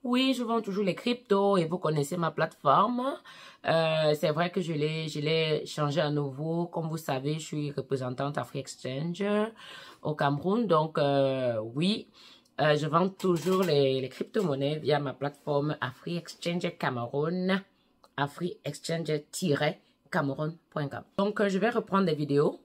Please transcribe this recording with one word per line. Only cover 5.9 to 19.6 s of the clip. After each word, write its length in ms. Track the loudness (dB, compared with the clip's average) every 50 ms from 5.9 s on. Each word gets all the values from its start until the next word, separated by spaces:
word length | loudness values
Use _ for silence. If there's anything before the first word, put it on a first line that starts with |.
| 2 2
à 100 | 0 2
nouveau. 540 | 2 0 0 -2 -4 -4 -4 -2 0 0 -2
Comme 240 | -2 -2 -4 -4 -4
vous 80 | -4
savez, 380 | -4 -4 -2 -4 -2 0 -2 -2
je 100 | -4 -6
suis 260 | -6 -6 -4 -4 -4
représentante 680 | -4 -6 -4 -2 -2 -2 -2 -4 -4 -4 -4 -2 -2 -4
Afri 220 | -6 -4 -8 -10
Exchange 640 | -8 -8 -14 -10 -8 -8 -6 -4 -4 -6 -4 -2 -2 0 2 0 0 -2 -4 -12 -20 -18 -18 -18 -18 -20 -20 _ -6
au 120 | -6 -2
Cameroun. 520 | 0 0 0 0 0 0 0 2 2 4
Donc, 300 | 4 4 4 4 2 0
euh, 640 | 2 2 4 4 4 4 4 2 0 0 0 0 -2 -4 -4 -2
oui, 340 | 0 2 2 2 0 -4 -12 _ -20 -20 -20 -20 -20 _ _ _ 0 2
euh, 160 | 4 4 2
je 80 | 2
vends 240 | 2 2 2 2 2
toujours 520 | -2 _ 2 2 2 2 2 2 2 2 4
les, 380 | 4 4 4 4 4 2 0
les 80 | -2 -6
crypto-monnaies 680 | -6 -8 -8 -4 -2 0 0 0 0 0 0 -2 -2 -2
via 200 | 0 2 2 2
ma 120 | 2 -2 -6
plateforme 640 | -4 -6 -6 -6 -8 -4 0 0 0 2 0 -2 -2 -4
Afri 340 | -6 -6 -10 -8 -6 -6
Exchange 640 | -6 -8 -10 -16 -6 -4 -2 -2 -2 -2 -4 -6 -2
Cameroun, 840 | -4 -4 -2 -4 -6 -4 -2 -2 -2 0 -2 -2 0 0 0 0 -2 _ _ _ _ _ _ _ -20 _ _
afri 400 | -4 -4 -4 -4 -6 -8 -8 -8 -6 _
exchange 480 | -10 -10 -8 -6 -4 -4 -4 -2 -2 -4 -4 -4 _
tiret 500 | -10 -4 0 0 2 2